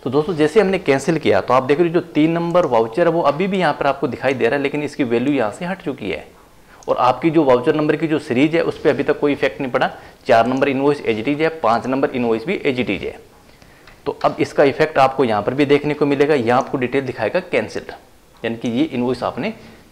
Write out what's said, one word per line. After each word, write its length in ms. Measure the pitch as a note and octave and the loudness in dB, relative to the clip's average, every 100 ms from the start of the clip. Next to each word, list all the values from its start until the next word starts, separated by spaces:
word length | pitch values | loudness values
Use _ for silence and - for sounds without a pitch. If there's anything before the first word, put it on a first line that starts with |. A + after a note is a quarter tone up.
तो 60 | C#3+ | -2
दोस्तों, 240 | C3 D3+ | -2 -2
जैसे 280 | E3 D3+ A3 | 0 2 4
हमने 180 | F#3+ F#3+ | 2 0
cancel 380 | - C3+ - E3 | 0 0 2 -2
किया 240 | A2 G2+ | 2 0
तो 120 | - | 4
आप 100 | B2 | 2
देख 160 | B2+ - | 2 2
रहे 80 | E3+ | 2
हो 60 | |
जो 80 | E3 | 0
तीन 300 | E3+ - D#3 | -2 0 2
number 340 | E3+ E3+ F3 E3 | 2 0 0 2
वाउचर 420 | A#2+ A2+ A2+ E3+ | 2 0 0 0
है 60 | |
वो 80 | E3 | 2
अभी 260 | C#3+ C#3+ G3 | 0 0 -2
भी 120 | F#3+ | 0
यहाँ 140 | E3+ | 0
पर 140 | C#3+ C#3+ | 0 -2
आपको 200 | C3+ C#3+ | -2 -4
दिखाई 260 | A#2 B2+ | -2 -2
दे 120 | C3+ A2+ | 0 0
रहा 100 | C#3+ | 0
है, 60 | |
लेकिन 220 | C#3 D3 | -2 -4
इसकी 200 | D3 - | -6 -4
value 300 | C3 A#2 B2+ | 0 0 0
यहाँ 180 | C#3+ G#2+ | 0 -2
से 140 | G#2 F3 | -4 -8
हट 160 | F#3 | -8
चुकी 300 | - B2+ G2 | -8 -8 -6
है। 160 | E2 - - - - - - - | -8 -10 -20 -20 -20 -20 -20 -4
और 100 | - | 2
आपकी 320 | B2 B2+ E3+ | 2 2 2
जो 140 | D#3 | 2
voucher 320 | D3 B2 A#2+ D#3 | 4 4 4 0
number 200 | D3+ D#3 | 2 0
की 120 | D#3+ | 0
जो 120 | D#3 | -2
series 360 | - A#2+ D3+ E3 | -2 0 2 2
है 60 | |
उस 200 | D#3 - | -2 0
पर 80 | E3 | 0
अभी 140 | B2+ | 0
तक 160 | C3+ D3 | 0 0
कोई 120 | D3 | 0
effect 300 | C#3 C#3 - | 0 -2 -2
नहीं 100 | C3+ | -4
पड़ा। 200 | B2+ E3 - - - - | -2 -2 -4 -20 -20 2
चार 200 | A#2 A#2 | 4 4
number 220 | C3 C3+ | 2 0
invoice 320 | C3+ C#3 C#3+ | 2 2 0
as 220 | - A2 | 0 -2
it 40 | A2 | -2
is 140 | D3 | 0
है, 80 | D#3+ | -2
पाँच 360 | D#3+ A2 A2+ A#2 | 0 0 0 0
number 240 | C3+ C#3+ | 0 0
invoice 360 | B2+ A#2+ A2+ - | 0 0 0 -2
भी 120 | G3 | -4
as 160 | D3 | -2
it 120 | B2 A2 | -2 -2
is 160 | G2 | -4
है। 180 | - - - - _ - - - - - - | -6 -12 -20 -20 _ -20 -20 -20 -20 -12 -10
तो 140 | - D3+ | -2 -2
अब 100 | - | -2
इसका 240 | C#3+ - | -4 2
effect 340 | D3 B2 D#3 - | 2 4 -2 2
आपको 260 | C3 - | 2 2
यहाँ 180 | C3 G#2+ | 0 0
पर 120 | G#2 | -2
भी 120 | B2+ C#3+ | 0 2
देखने 280 | C#3+ D3 | 2 2
को 120 | C#3+ D3 | -2 0
मिलेगा, 300 | C#3 C#3+ D3+ | 2 2 2
यहाँ 240 | A2+ B2 | 2 0
आपको 180 | - C#3+ | 0 -4
detail 280 | B2 C#3 C3 | -2 -4 -4
दिखाएगा 340 | B2 G#2+ F3 | -4 -4 -4
cancelled, 520 | F3+ C3 A2 - - - - _ _ - A#2 | -2 -4 -4 -8 -12 -18 -20 _ _ -10 -8
यानी 100 | A2+ | -6
कि 120 | B2 | -4
ये 140 | A#2 | -2
इनवॉइस 400 | D#3+ C3 B2 B2+ | -2 -2 -4 -4
आपने 300 | G2 G#2+ F3 A3 - - - | -4 -6 -8 -10 -18 -20 -20